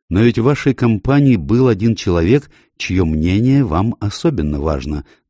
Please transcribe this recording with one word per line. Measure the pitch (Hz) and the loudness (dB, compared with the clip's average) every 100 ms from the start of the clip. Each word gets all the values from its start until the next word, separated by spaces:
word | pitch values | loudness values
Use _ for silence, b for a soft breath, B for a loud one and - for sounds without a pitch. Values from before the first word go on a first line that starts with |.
| _ | _
Но | 87 | 2
ведь | 117 113 | 2 2
в | |
вашей | 123 143 139 | 0 0 -2
компании | - 120 104 135 143 139 107 | 0 0 0 0 2 4 2
был | 71 120 127 | 0 2 2
один | 98 117 110 | 2 0 -2
человек, | - 87 85 143 - b b - | -2 0 2 0 -2 b b -14
чье | - 92 | -4 -2
мнение | 80 78 85 101 127 139 | 0 0 0 0 2 2
вам | 120 82 113 - | 0 0 -2 -4
особенно | 104 - 170 117 73 73 | -8 -4 -4 -2 -4 -4
важно, | 78 71 65 78 b b b | -4 -4 -6 -8 b b b